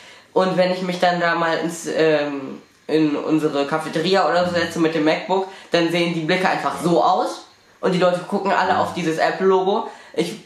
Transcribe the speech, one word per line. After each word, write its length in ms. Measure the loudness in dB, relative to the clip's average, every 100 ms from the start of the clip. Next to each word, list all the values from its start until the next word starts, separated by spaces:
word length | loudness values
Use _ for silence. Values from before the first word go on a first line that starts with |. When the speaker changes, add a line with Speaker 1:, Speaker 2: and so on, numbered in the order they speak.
| -20 -20 -4
Speaker 1:
Und 240 | 0 0 2
wenn 140 | 0
ich 100 | 0
mich 180 | -4 0
dann 200 | 0 2
da 160 | 0 0
mal 240 | 0 -2
ins, 260 | -4 -6 -6
ähm, 800 | 0 2 2 0 -6 -10 -14 -18 _ -2
in 280 | 0 2 0
unsere 520 | 0 0 0 -2 -2
Cafeteria 600 | -2 -4 -4 0 2 2
oder 200 | 2 0
so 60 | 0
setze 240 | -2 0
mit 160 | 0 2
dem 80 | 0
MacBook, 420 | 0 0 -2 -2 -8 -2
dann 200 | 0 2
sehen 240 | 0 0 -2
die 60 |
Blicke 280 | -2 0 0
einfach 320 | 0 -2 -2
Speaker 2:
Ja. 80 | 0
Speaker 1:
so 140 | 2
aus 420 | 4 2 -2 -6 -16 _ _ -6
und 100 | -2
die 80 | 2
Leute 200 | 2 0
gucken 300 | -2 -4 0
alle 180 | 0 2
Speaker 2:
Ja. 100 | 2
Speaker 1:
auf 120 | 0 -2
dieses 220 | -2 0
Apple-Logo. 720 | 0 2 2 2 2 -2 -4 -12 -12
Ich 260 | -4 -4 -4